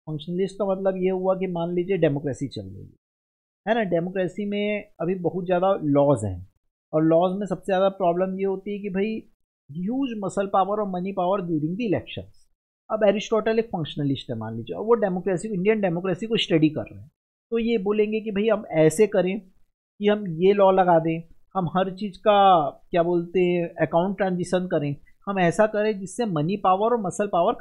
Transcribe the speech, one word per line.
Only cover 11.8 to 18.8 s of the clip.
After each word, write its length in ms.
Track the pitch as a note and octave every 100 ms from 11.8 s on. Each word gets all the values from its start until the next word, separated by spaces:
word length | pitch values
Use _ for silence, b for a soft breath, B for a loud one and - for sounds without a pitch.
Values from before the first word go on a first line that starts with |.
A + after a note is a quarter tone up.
इलेक्शंस। 640 | A#3 C#3 - - F2+ _ _ _ _ _ -
अब 140 | G#3+
Aristotle 540 | G#3 G3+ - A3 G#3+ A3+
एक 80 | A3+
functionalist 640 | F3 D3+ - C#3+ C3+ -
है 60 | A2+
मान 180 | A2 A2+
लीजिए 200 | A2+ E3+
और 80 |
वो 100 | G#3+ A#3
democracy, 520 | G3+ F3+ G3 F3+ A3
इंडियन 320 | G3 F#3+ A3
democracy 460 | F#3+ E3 F#3+ F3 A3+
को 100 | A3+
study 300 | - E3+ D#3
कर 140 | C#3+
रहे 160 | - G2
हैं, 100 | - _ _ _ _
तो 60 | A3+
ये 160 | A3+ A#3
बोलेंगे 400 | F#3+ G#3+ G#3 A3
कि 100 | G#3+
भाई 180 | G3 A3
हम 160 | G#3 A3
ऐसे 280 | D#3+